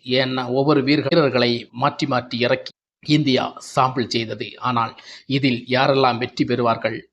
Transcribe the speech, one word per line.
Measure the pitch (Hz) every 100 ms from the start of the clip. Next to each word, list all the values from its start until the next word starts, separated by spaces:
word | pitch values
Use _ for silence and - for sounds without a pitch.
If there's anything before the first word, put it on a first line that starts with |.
| 127
ஏன்னா | 127 131 131 123
ஒவ்வொரு | 127 139 147
வீரர்-, | 131 147 131
வீரர்களை | 170 143 123 120 120 - 120
மாற்றி | 139 143 139
மாற்றி | 127 123 120
இறக்கி | 120 - - _ _ _
இந்தியா | - 151 139 123 107 - -
சாம்பிள் | - 131 131 113 120
செய்தது. | 110 110 110 -
ஆனால் | 123 120 113 - - - -
இதில் | 135 135 117 123
யாரெல்லாம் | 123 139 135 135 117
வெற்றி | 123 - 131
பெறுவார்கள் | 120 120 113 113 110 -